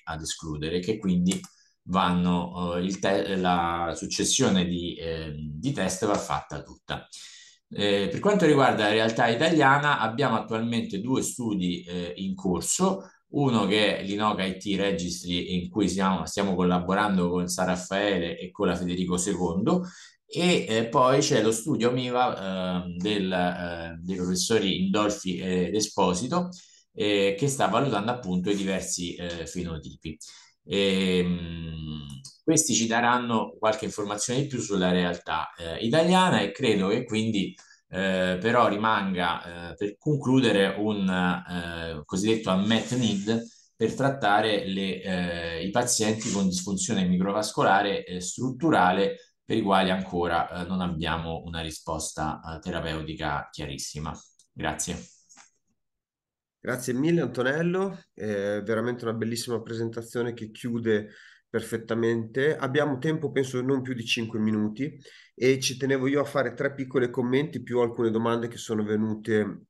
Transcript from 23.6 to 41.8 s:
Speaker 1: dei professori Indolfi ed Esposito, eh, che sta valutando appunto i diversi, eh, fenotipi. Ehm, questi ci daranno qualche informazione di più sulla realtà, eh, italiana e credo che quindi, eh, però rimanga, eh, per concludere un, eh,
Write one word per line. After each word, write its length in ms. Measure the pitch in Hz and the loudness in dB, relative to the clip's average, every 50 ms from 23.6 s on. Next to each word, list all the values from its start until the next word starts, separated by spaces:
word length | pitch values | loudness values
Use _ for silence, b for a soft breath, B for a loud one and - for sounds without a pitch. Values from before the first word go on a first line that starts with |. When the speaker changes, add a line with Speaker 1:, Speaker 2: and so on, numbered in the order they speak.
| 87 87 87 85 82 82 82 82 | -6 -6 -6 -8 -8 -10 -10 -10
Speaker 1:
dei 140 | 85 90 95 | -8 -6 -4
professori 680 | 90 90 90 92 90 - - 113 110 98 95 85 80 92 | -4 -2 -2 -2 0 0 2 2 2 2 2 0 0 0
Indolfi 520 | 98 95 107 104 104 104 - - 92 90 87 | 2 2 2 2 2 0 -2 -4 -6 -4 -4
ed 380 | 92 92 92 92 90 85 82 | -2 -2 0 0 0 0 0
Esposito, 760 | 85 - - - - 95 92 90 90 120 135 165 175 180 180 B B B B B B B B | 0 -2 -2 0 2 2 2 2 0 -2 -2 -2 -2 -2 -2 B B B B B B B B
eh, 440 | _ - 107 104 104 101 98 98 98 - | _ -2 0 2 4 4 4 2 2 2
che 100 | 143 117 | 0 0
sta 200 | - - 107 95 | 0 2 2 2
valutando 440 | 101 117 139 135 110 98 101 113 | 2 2 2 2 0 0 0 -2
appunto 400 | 123 - - 92 90 90 90 104 | -4 -4 -4 -2 -2 0 0 0
i 40 | 101 | 0
diversi, 600 | 98 98 98 95 92 90 - - - 87 87 85 | 0 0 -2 -2 -2 -2 -4 -6 -6 -6 -6 -8
eh, 300 | - 90 87 85 85 80 - | -8 -8 -8 -8 -8 -8 -8
fenotipi. 680 | - 92 90 87 82 78 - 67 - - - 80 76 - B B B B B B B B _ | -6 -6 -6 -6 -6 -8 -10 -12 -16 -14 -12 -12 -12 -12 B B B B B B B B _
Ehm, 1400 | - 92 98 98 98 95 95 95 92 92 90 87 90 87 87 85 85 85 82 82 80 80 80 78 78 76 76 73 71 69 67 - - - _ _ | -4 0 2 2 4 4 2 2 2 4 2 2 2 0 -2 -4 -6 -8 -8 -8 -8 -8 -8 -8 -8 -8 -8 -10 -12 -14 -14 -16 -18 -20 _ _
questi 300 | - 156 147 - - 117 | 2 2 2 4 2 2
ci 140 | 113 113 113 | 0 2 2
daranno 680 | 113 120 120 120 120 123 120 117 117 110 - - - - | 2 2 4 4 4 2 2 0 0 0 0 -2 -4 -2
qualche 260 | 104 110 107 - 110 | 0 2 2 0 -2
informazione 560 | 98 - - 104 101 104 107 - - 120 131 | -6 -6 -4 -4 -4 -4 -4 -4 -2 0 -2
di 60 | 147 131 | -2 -2
più 120 | 131 117 | -2 -4
sulla 320 | 101 - 101 95 92 90 | -4 -2 0 2 2 4
realtà, 600 | 90 90 90 87 85 - - - 80 78 76 - - | 4 2 2 0 -2 -4 -6 -4 -4 -4 -4 -6 -8
eh, 300 | - 87 82 82 80 107 | -10 -10 -8 -6 -4 -2
italiana 560 | 117 127 160 165 175 185 185 185 180 135 110 | 0 2 4 4 6 6 6 6 4 4 2
e 100 | 101 98 | 0 0
credo 360 | - - 131 117 107 95 95 95 | -2 0 2 2 4 4 4 2
che 160 | 107 123 - | 2 0 0
quindi, 500 | - 107 110 110 113 107 98 92 87 - B B B B B B B | -2 -2 0 0 0 0 0 0 -2 -4 B B B B B B B
eh, 480 | - 92 95 95 92 92 92 92 92 90 | -4 -2 0 0 2 2 2 2 0 0
però 280 | 92 113 113 123 117 107 | 2 2 4 4 4 4
rimanga, 1040 | 98 101 110 110 110 104 98 95 95 87 90 85 85 - - 85 85 87 85 85 | 4 2 2 2 2 2 0 0 0 0 0 0 0 -2 -6 -10 -12 -12 -12 -12
eh, 40 | 82 | -8
per 220 | - 104 101 101 - | -6 -6 -6 -6 -4
concludere 760 | - 156 151 139 135 123 131 135 120 113 101 98 98 98 98 104 | -2 -2 0 0 2 4 4 6 6 6 6 4 4 2 2 0
un, 280 | 107 107 107 101 95 95 | -2 0 0 0 0 0
eh, 920 | 92 92 92 90 87 - - - 87 90 85 85 85 82 | 2 2 2 2 0 -2 -4 -8 -8 -6 -6 -6 -8 -6